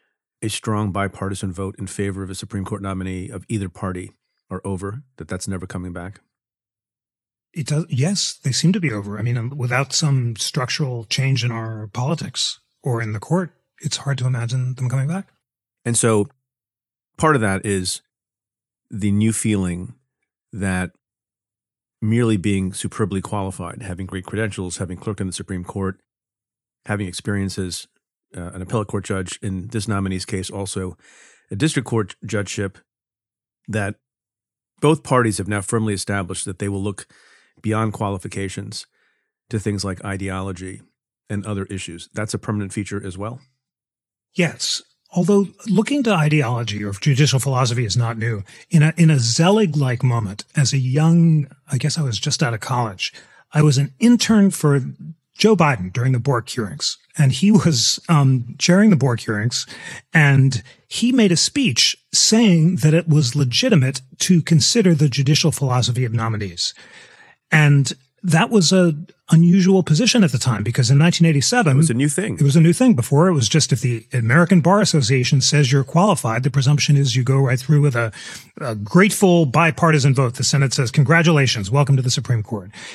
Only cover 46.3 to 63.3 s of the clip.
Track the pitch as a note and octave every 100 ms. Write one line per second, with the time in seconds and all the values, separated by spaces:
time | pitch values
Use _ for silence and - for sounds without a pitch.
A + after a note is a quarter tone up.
46.3 | D3+ A#2+ A#2+ A2 G#2 G#2 G2 - B2+ C#3+
47.3 | C3+ C#3+ B2+ B2+ A#2+ A2+ A#2+ A#2 A2+ A2+
48.3 | G#2+ F#2+ - - E3+ D3+ E3 E3 D3 A#2
49.3 | A#2 E3+ G#3+ G3+ D3 C3 A#2+ B2+ A#2 G#2+
50.3 | G2+ - - C3 C#3 B2+ C#3 D#3+ E3+ E3
51.3 | D#3 C#3 _ - C3+ D3+ E3+ C#3 G#2 D3+
52.3 | - B2+ A2 - B2 A#2 F#2 - - -
53.3 | _ _ D3+ D3+ C3 C#3+ - A3+ A#3+ -
54.3 | A3 G3 - D3 C#3 C#3 C3 D3+ - _
55.3 | - G#3+ G3+ D#3 F#2 F#2 G#2+ B2+ B2+ A2
56.3 | B2 A2 - G#2 C#3+ - - _ - C#3
57.3 | - G3+ G#3+ F3 C3 - - - D#3 C3+
58.3 | C3 A#2 - - F3+ G#3+ D#3+ C#3 A#2 -
59.3 | G#2 A2+ - - - - - _ E3 D3
60.3 | C3+ C3+ A#2 - - - - A#3+ B3+ G#3
61.3 | E3 - - A#3+ A2+ - - _ - -
62.3 | A3 A#3 E3+ D#3+ F3+ D#3 D#3+ E3+ D3+ B2+